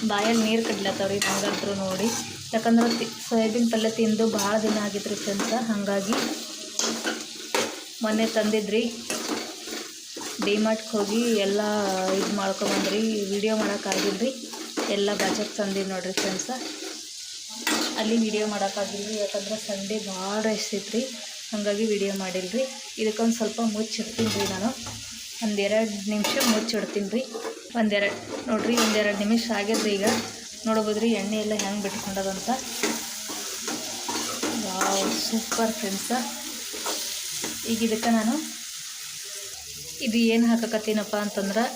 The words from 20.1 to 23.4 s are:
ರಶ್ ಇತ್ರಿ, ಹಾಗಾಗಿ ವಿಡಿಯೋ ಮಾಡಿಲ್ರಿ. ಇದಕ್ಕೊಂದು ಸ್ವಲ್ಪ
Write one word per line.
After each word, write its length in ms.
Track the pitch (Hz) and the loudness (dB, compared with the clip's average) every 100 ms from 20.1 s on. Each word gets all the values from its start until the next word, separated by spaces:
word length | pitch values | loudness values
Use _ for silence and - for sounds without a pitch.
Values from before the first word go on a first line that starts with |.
| 185 190 208 | -4 -2 0
ರಶ್ 320 | 220 214 - | 2 0 -2
ಇತ್ರಿ, 280 | 202 196 226 262 - - - - | -4 -2 -2 -2 -6 -10 -12 -6
ಹಾಗಾಗಿ 340 | 214 208 202 226 | -2 0 2 2
ವಿಡಿಯೋ 280 | 202 196 196 | 2 0 0
ಮಾಡಿಲ್ರಿ. 480 | 190 180 185 220 262 - - - | -2 -2 -2 -2 -2 -4 -12 -2
ಇದಕ್ಕೊಂದು 380 | 220 220 233 | -2 2 2
ಸ್ವಲ್ಪ 240 | 226 | 4